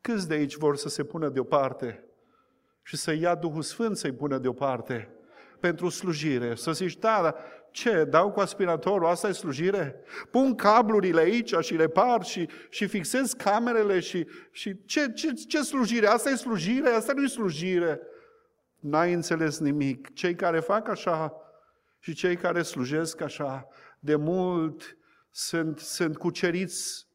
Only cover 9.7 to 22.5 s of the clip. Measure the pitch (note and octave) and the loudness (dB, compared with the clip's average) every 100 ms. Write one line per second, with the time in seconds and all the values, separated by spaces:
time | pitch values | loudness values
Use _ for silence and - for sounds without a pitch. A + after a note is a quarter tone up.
9.7 | G3 D3 - - - - A#3+ C4+ A#3 G3+ | 0 -2 -8 -16 -16 -2 2 2 4 6
10.7 | A3 A3 G#3+ F#3+ E3 E3 A#3 A#3 F3 D#3+ | 6 6 4 6 6 6 4 2 0 0
11.7 | E3 D#3+ D#3+ A#3+ A#3 F3 - E3 - - | 2 4 6 6 4 0 -4 -6 -8 -14
12.7 | - G3+ G#3 D#3+ B3+ C4+ - G#3 G#3 A#3+ | -4 -2 -2 -2 0 0 0 2 2 2
13.7 | A#3 G#3 F#3 E3+ F3+ - - - - - | 2 2 2 0 -4 -6 -8 -20 -12 -10
14.7 | G3 - - C#4+ A3 D#4+ A#3+ - D#4 C4+ | -10 -4 -2 -2 -2 -4 -4 -4 -2 -2
15.7 | C#4 A3 A#3 G#3 A3+ C4 C4+ B3+ A3 D#3+ | 0 0 4 4 4 2 -2 -2 -2 0
16.7 | B3 C#4+ A3+ A3 C#4 C#4 A#3+ G#3 D3 F3+ | 2 2 2 0 0 -2 -2 -4 -2 -2
17.7 | F3+ E3+ D3 - - - _ _ _ _ | 0 0 -2 -8 -20 -20 _ _ _ _
18.7 | _ D3 D3+ F3 F3 D#3+ E3 D#3+ D3 D3 | _ -2 2 2 2 0 0 0 0 0
19.7 | D3 C#3 B2+ - - F3+ F3 F#3 E3 E3 | 0 0 -2 -8 -4 -4 0 0 0 2
20.7 | G3+ A3+ G3 - D#3+ D#3 - - - _ | 0 0 -4 -2 -2 -2 -8 -20 -20 _
21.7 | _ _ _ - D#3+ F3+ F3 F3 | _ _ _ -12 -2 0 0 0